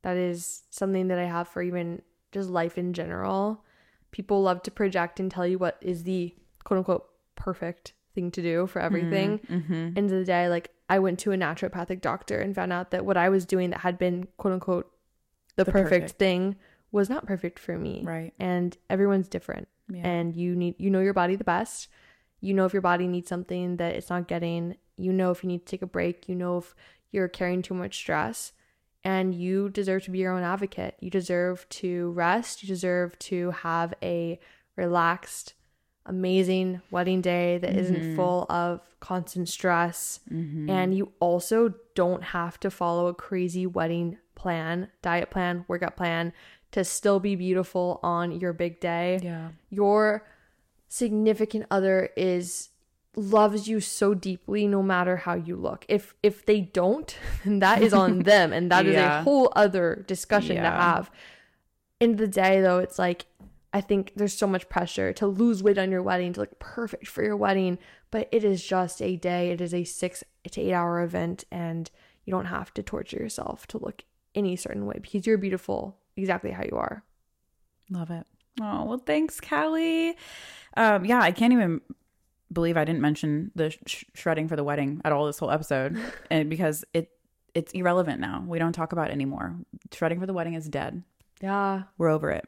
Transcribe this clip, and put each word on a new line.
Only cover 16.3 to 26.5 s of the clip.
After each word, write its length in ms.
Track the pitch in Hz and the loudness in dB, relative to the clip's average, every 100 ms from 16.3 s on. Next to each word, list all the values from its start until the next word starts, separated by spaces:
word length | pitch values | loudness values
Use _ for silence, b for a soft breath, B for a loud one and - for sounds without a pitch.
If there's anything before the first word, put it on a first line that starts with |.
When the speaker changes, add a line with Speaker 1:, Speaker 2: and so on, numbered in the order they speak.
| 180 185 196 b b b | 4 0 -2 b b b
Speaker 1:
was 160 | 208 196 | 0 0
not 160 | 277 214 | 0 -4
perfect 340 | 190 175 - | -4 -4 -8
for 180 | - 170 | -8 -6
me. 240 | 156 - 170 | -6 -6 -6
Speaker 2:
Right. 280 | 165 165 _ | -8 -10 _
Speaker 1:
And 380 | 185 180 175 - _ | -2 0 0 -4 _
everyone's 380 | 190 202 196 190 | 2 4 4 0
different. 380 | 175 - - - _ _ | -6 -8 -10 -10 _ _
Speaker 2:
Yeah. 160 | 180 175 | -6 -2
Speaker 1:
And 280 | 170 170 170 | 0 -2 -2
you 200 | 175 175 | -2 0
need, 200 | 175 - | -2 -2
you 120 | 190 | 0
know 100 | 190 | 2
your 120 | 190 | 2
body 220 | 196 180 196 | 2 2 0
the 60 | 196 | 0
best. 420 | 175 226 - - b b b b _ | 0 -2 -8 -16 b b b b _
You 120 | 190 | -2
know 120 | 196 185 | 2 2
if 80 | |
your 80 | 190 | 2
body 260 | 180 175 180 | 2 2 0
needs 220 | 180 175 | -2 -4
something 480 | 175 180 180 180 175 | -8 -6 -4 -4 -2
that 160 | 170 - | -2 -4
it's 140 | - | -4
not 180 | 175 170 | -4 -2
getting. 480 | 170 170 170 170 185 _ - | -4 -2 -4 -4 -8 _ -6
You 160 | 185 | 0
know 180 | 185 185 | 2 2
if 120 | 175 | 0
you 40 | 185 | -2
need 180 | 175 - | -6 -6
to 40 | |
take 100 | 190 | -10
a 60 | 180 | -6
break. 400 | 180 175 175 - | -2 -2 -2 -6
You 80 | 180 | -4
know 220 | 180 | -2